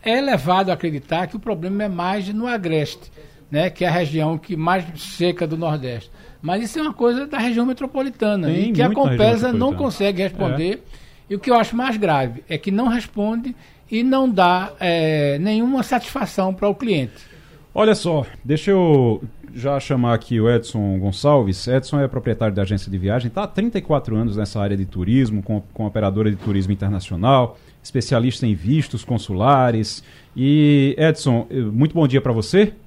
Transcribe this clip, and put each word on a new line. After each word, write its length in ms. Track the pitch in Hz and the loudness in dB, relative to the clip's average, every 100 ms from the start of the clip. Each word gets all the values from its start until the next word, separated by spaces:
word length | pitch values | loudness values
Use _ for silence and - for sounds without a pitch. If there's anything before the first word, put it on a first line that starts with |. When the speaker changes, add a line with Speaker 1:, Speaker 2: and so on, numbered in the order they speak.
Speaker 1:
é 180 | 226 240 | 0 0
levado 500 | 277 208 139 180 190 | 2 0 2 2 2
a 20 | |
acreditar 540 | 160 170 147 - 165 175 | -2 -2 -6 -4 -4 -4
que 100 | 220 | -6
o 20 | |
problema 460 | 233 190 180 202 | -6 -6 -4 -4
é 40 | 208 | -4
mais 380 | 175 175 208 190 | -4 -4 -4 -4
no 180 | 214 240 | -6 -4
Agreste, 680 | 233 170 160 143 - - - - - - | -4 -2 -2 -2 -8 -20 -20 -20 -20 -6
né, 200 | 147 180 | -2 -2
que 140 | 180 | 0
é 40 | 180 | 0
a 20 | |
região 440 | 170 160 156 156 160 | 0 0 0 -2 -2
que 200 | - 170 | -6 -4
mais 280 | 160 190 170 156 | 0 0 -2 -12
seca 460 | - - 175 175 165 | -14 -2 -2 0 -4
do 100 | 160 | -2
Nordeste. 540 | 165 151 127 117 - - - - | -2 -4 -6 -10 -12 -20 -20 -12
Mas 180 | 151 190 | -4 -4
isso 160 | 233 320 | -4 -4
é 40 | |
uma 100 | 311 | -6
coisa 340 | - 240 240 285 | 0 0 0 -4
da 120 | 269 | -4
região 260 | 233 233 | -2 0
metropolitana, 840 | 247 254 262 269 269 - 214 202 156 | -2 -2 -6 -4 -6 -2 0 0 0
Speaker 2:
Tem 200 | 170 214 | 0 0
Speaker 1:
e 40 | |
que 100 | 208 | 2
a 20 | |
Speaker 2:
muito 140 | 240 214 | 2 4
na 80 | 277 | 2
região 60 | 123 | 4
Speaker 1:
Compesa 280 | 214 233 247 | 4 4 0
não 240 | 226 262 | 0 0
Speaker 2:
metropolitana. 120 | 285 | 0
Speaker 1:
consegue 400 | 277 170 202 185 | -4 0 -2 0
responder. 500 | 190 185 131 131 170 | -4 -2 -2 0 -2
Speaker 2:
É. 40 | 220 - - - - - | -4 -10 -20 -20 -20 -10
Speaker 1:
E 40 | |
o 60 | 202 | -6
que 100 | 247 | 2
eu 40 | |
acho 200 | 233 214 | 2 2
mais 220 | 233 262 220 | -2 -2 0
grave 480 | 196 147 127 117 - | 0 2 0 -6 -8
é 120 | 156 | -6
que 120 | - | -2
não 180 | 196 247 | 0 0
responde 680 | 233 - 208 208 233 254 247 - - - | -2 -4 -4 -2 -2 -6 -10 -18 -20 -6
e 120 | 220 | -2
não 260 | 247 269 262 | 0 2 2
dá, 420 | 196 175 180 190 - | 4 4 4 -2 -4
é, 600 | 185 170 156 156 143 143 | -2 2 2 2 0 0
nenhuma 440 | 190 214 240 269 | 0 0 0 0
satisfação 720 | - 247 - 262 220 - 190 | 0 -2 -2 -6 -4 -2 -2
para 160 | 185 208 | 0 -2
o 60 | |
cliente. 400 | 202 240 170 123 - - - - - - | 0 0 0 -2 -8 -20 -20 -20 -20 -10
Speaker 2:
Olha 200 | - 220 | 0 2
só, 320 | 208 175 156 123 - | 2 0 -2 -2 -10
deixa 260 | 120 151 202 | -2 -2 2
eu 520 | 196 170 143 120 107 110 - - | 2 6 6 6 0 -6 -16 -16
já 260 | 120 127 139 | -8 -4 -4
chamar 320 | - 131 120 | -2 0 2
aqui 260 | 117 - 117 | 0 0 2
o 120 | 113 | 4
Edson 480 | 120 117 110 101 95 | 2 0 -4 -2 0
Gonçalves. 680 | 98 98 143 147 101 92 - | -2 0 4 4 2 -2 0
Edson 320 | 131 131 147 | -2 0 -2
é 60 | 135 | -2
proprietário 480 | 127 120 110 110 | -2 -4 -2 0
da 60 | 101 | 0
agência 300 | 98 101 - | 0 -2 -2
de 60 | 95 | -4
viagem, 320 | 95 120 117 | 0 0 -2
tá 140 | 185 | -4
há 20 | 208 | -4
trinta 320 | - 233 214 | -2 -2 -2
e 40 | |
quatro 320 | - 147 - | 0 -2 0
anos 220 | 110 113 104 | -2 -2 -2
nessa 240 | 104 107 | -4 -2
área 160 | 101 98 | -2 -2
de 80 | |
turismo, 580 | 95 90 90 127 123 107 | -4 -4 0 2 2 -2
com, 200 | 95 107 - | -4 -6 -6
com 140 | - 107 | -8 -4
operadora 440 | 110 101 98 107 | -2 0 2 0
de 60 | 98 | 0
turismo 380 | 107 98 95 | -2 0 0
internacional, 840 | 98 98 101 - 87 110 135 120 - - _ | -2 -2 -4 -6 -2 2 4 2 -4 -20 _
especialista 640 | - 131 113 120 123 - 120 | -6 -4 0 0 0 -2 -2
em 80 | |
vistos 480 | 98 87 156 - 117 | 0 0 0 0 -6
consulares. 1000 | - 117 - 92 120 139 127 113 107 - - - - - | -4 -4 -2 0 4 4 4 2 -2 -8 -16 -20 -16 -2
E, 580 | 131 151 147 147 139 143 | 2 4 6 6 4 2
Edson, 480 | 156 156 139 117 - | 2 2 2 0 0
eh, 40 | |
muito 400 | 135 110 110 156 | -4 -2 2 2
bom 120 | 170 147 | 4 2
dia 140 | 135 | 2
pra 120 | 135 | 2
você. 420 | 113 104 185 208 - | -2 2 2 2 0